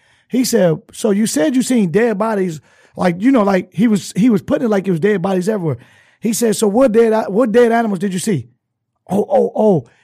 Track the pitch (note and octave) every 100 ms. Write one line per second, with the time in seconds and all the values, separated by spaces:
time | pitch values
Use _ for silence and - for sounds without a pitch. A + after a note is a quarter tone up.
0 | _ _ _ A#3+ B3 A3+ F3+ D#3 - -
1 | A3+ G3 A3 C#4+ D#4 B3+ - B3+ F#3 F3+
2 | A#3+ G3+ A3 G#3 F#3 D3+ - _ _ -
3 | F#3 F3 A#3 C4+ G3+ F#3 F#3 - A#3 G3+
4 | - - B3 G3+ - D4 B3 G3+ F#3+ E3
5 | G3 G3+ G3 F#3+ F3+ G#3+ D#3+ A#2+ - _
6 | _ _ A3 A3 A#3 G3+ G#3+ G#3 C4+ G#3+
7 | A3+ A3 A3 G3 B3+ A#3 A#3+ A#3 A3+ F#3+
8 | G3+ F3+ - D#3+ - _ _ _ _ _
9 | _ G3 - - - - G#3+ E3+ - _